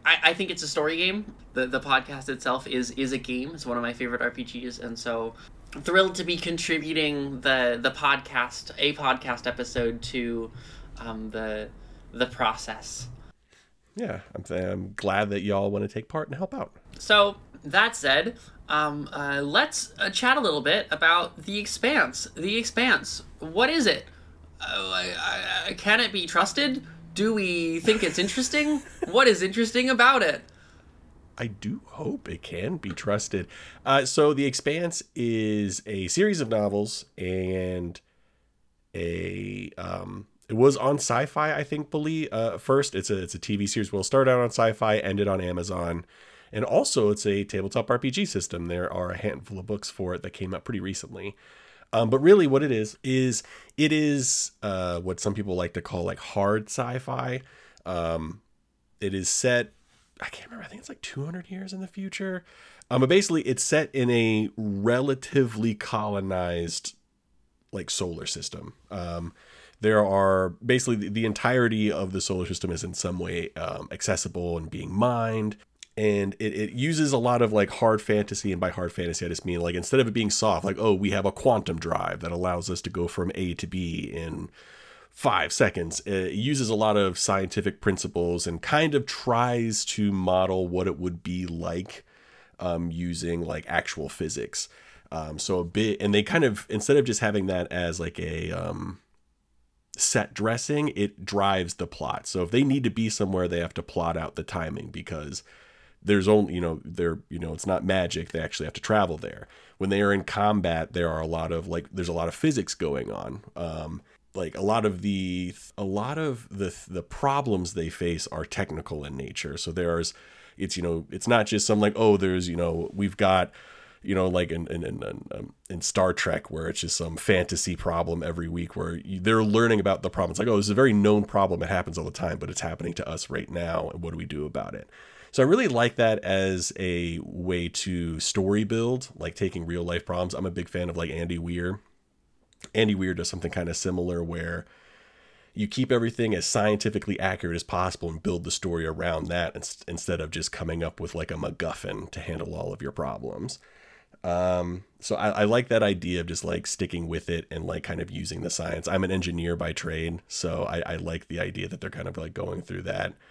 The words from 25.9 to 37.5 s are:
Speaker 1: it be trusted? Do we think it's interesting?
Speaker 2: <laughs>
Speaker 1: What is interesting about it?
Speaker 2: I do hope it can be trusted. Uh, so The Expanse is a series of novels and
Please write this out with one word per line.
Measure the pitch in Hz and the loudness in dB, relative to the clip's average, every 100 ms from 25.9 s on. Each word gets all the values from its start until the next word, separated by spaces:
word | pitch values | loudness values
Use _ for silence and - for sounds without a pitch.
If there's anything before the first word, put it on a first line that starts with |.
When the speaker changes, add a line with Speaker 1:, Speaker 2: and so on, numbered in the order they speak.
| 220 | 4
Speaker 1:
it | 226 | 2
be | 196 170 | -2 0
trusted? | 170 190 - 285 262 - - - | 2 2 2 0 -2 -8 -16 -8
Do | - 214 | 0 2
we | 220 190 175 165 165 | 2 0 0 0 2
think | 165 220 | 2 4
it's | 190 - | 2 0
interesting? | 190 - 254 294 302 294 - | 0 0 0 2 2 0 -4
Speaker 2:
<laughs> | - - | -8 2
Speaker 1:
What | 202 254 | 6 8
is | 190 | 8
interesting | 190 196 226 240 254 | 4 0 0 2 2
about | 247 240 269 | 6 8 8
it? | 180 - - - - - - - - - - - | 4 0 -6 -20 -20 -20 -20 -20 -20 -20 -18 -8
Speaker 2:
I | 120 | -6
do | 104 104 226 | -6 -6 -6
hope | - - 151 285 - | -8 -8 -6 -6 -8
it | 85 | -12
can | - 85 110 175 | -10 -6 -4 -4
be | 98 | -6
trusted. | 87 - 104 - 98 85 - - - - | -6 0 0 0 -4 -4 -10 -18 -6 4
Uh, | 135 131 | 4 6
so | - 147 | 6 6
The | 139 | 6
Expanse | 139 127 - 156 175 170 - | 2 0 -2 0 -2 -4 -8
is | - 120 113 107 107 101 95 - | -4 0 2 2 2 0 -2 -6
a | 101 92 | -4 -2
series | 170 208 185 | 2 2 2
of | 123 | 2
novels | 113 104 101 104 - - - | 2 2 2 0 -4 -12 -8
and | 90 92 92 | -2 -2 0